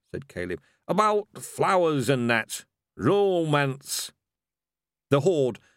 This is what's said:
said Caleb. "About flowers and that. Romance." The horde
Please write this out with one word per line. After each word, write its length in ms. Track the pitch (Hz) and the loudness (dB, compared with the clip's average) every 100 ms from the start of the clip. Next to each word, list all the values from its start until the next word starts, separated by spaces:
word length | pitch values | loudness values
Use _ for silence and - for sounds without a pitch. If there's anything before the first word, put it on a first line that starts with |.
| _ | _
said 180 | 76 - | -14 -12
Caleb. 320 | 90 90 85 _ _ - | -10 -8 -8 _ _ -4
"About 400 | 175 214 208 - - | 0 2 0 -4 -16
flowers 640 | - - 160 190 165 147 117 | -12 -4 0 2 2 0 0
and 220 | 131 120 | 0 2
that. 360 | 117 110 - - _ _ - | 0 -2 -10 -14 _ _ -2
Romance." 1160 | 104 202 202 180 160 147 139 135 - - - _ _ _ _ _ _ _ _ _ - | 2 4 2 2 2 0 0 -4 -10 -10 -10 _ _ _ _ _ _ _ _ _ 0
The 120 | 139 | 2
horde 380 | 160 160 127 - _ | 2 2 0 -4 _